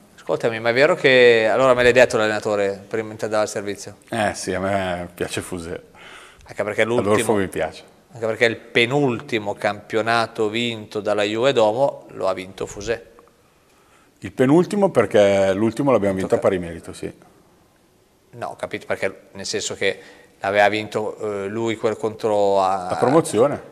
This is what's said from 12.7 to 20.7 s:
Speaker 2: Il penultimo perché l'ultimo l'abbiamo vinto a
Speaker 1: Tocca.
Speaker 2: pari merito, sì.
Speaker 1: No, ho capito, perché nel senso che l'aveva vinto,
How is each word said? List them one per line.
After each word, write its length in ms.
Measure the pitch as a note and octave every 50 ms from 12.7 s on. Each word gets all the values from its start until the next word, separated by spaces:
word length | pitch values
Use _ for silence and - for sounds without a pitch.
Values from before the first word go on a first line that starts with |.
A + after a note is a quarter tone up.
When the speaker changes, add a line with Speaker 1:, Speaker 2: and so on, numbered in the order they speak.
| - G#2 G2+ A2 A#2 - - - _ - _ _ _ _ _ _ _ _ _ _ _ _ _ _ _ _ _ _ _ _ -
Speaker 2:
Il 100 | F#2+ -
penultimo 580 | - C3 C3 D3 E3+ F3+ D#3+ G#3+ G3+ G3+ F3+
perché 600 | D#3 C#3 G#2 G2 - G#2+ G2+ G2 G2 G2 G2 G2 F#2+
l'ultimo 360 | G2 A2 A2+ A2 - C#3 C#3 B2+
l'abbiamo 220 | G#2+ G2 G2+ F#2+
vinto 180 | F#2+ G#2 G#2+ A#2
a 20 |
Speaker 1:
Tocca. 120 | A2 - A2
Speaker 2:
pari 100 | G2 F2+
merito, 320 | F2 E2 E2 E2+ - - E2+
sì. 180 | - - F2 - - - _ _ _ _ _ _ _ _ _ _ _ _ _ _ _ _ _ _ _ _ _ -
Speaker 1:
No, 160 | A#2+ G#2+ -
ho 80 | -
capito, 300 | - - - - G2+ -
perché 420 | - G2+ - - G2 F#2+ - - _ _
nel 140 | G2 F#2+
senso 280 | - - G#2 - - G#2
che 240 | - G#2 G2 - - - - - - - _ _ _
l'aveva 280 | - G2 G2+ G#2 G2+
vinto, 480 | G2+